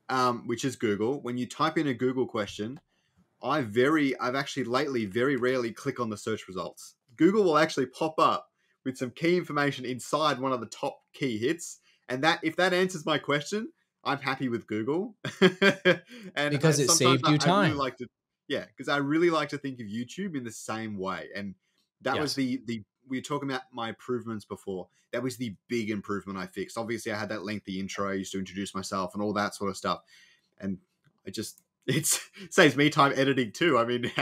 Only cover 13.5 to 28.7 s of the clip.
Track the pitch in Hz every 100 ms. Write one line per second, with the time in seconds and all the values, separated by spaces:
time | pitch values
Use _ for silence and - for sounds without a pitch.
13.5 | 208 233 - _ _ 127 139 135 135 131
14.5 | 113 - 107 113 165 233 - 135 - 185
15.5 | 185 294 - 185 170 - - 190 147 147
16.5 | 143 160 143 127 - 131 131 151 151 170
17.5 | 196 175 143 131 - 120 _ _ _ -
18.5 | 120 92 - 139 143 139 160 175 160 143
19.5 | 143 139 123 104 113 123 180 202 143 117
20.5 | - - 110 110 98 92 87 76 101 101
21.5 | - _ _ _ _ 127 139 147 139 127
22.5 | 127 110 110 - _ 131 131 - 143 139
23.5 | 127 - 120 113 - - 120 113 107 -
24.5 | 101 101 92 87 _ _ 120 127 113 120
25.5 | 87 - 120 107 104 - 101 98 95 92
26.5 | 98 87 117 110 113 113 107 104 110 98
27.5 | 104 - 95 95 - 98 98 92 98 90
28.5 | 92 98